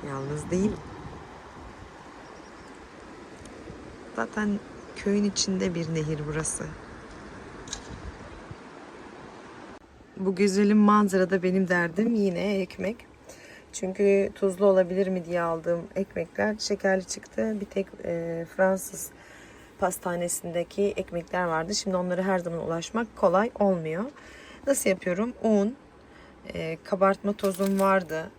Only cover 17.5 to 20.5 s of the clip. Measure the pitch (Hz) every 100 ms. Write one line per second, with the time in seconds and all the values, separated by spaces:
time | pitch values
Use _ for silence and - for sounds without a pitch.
17.5 | 214 202 196 190 - - 170 165 165 165
18.5 | - 190 190 - - - - - - -
19.5 | - - - 185 185 180 175 175 - 175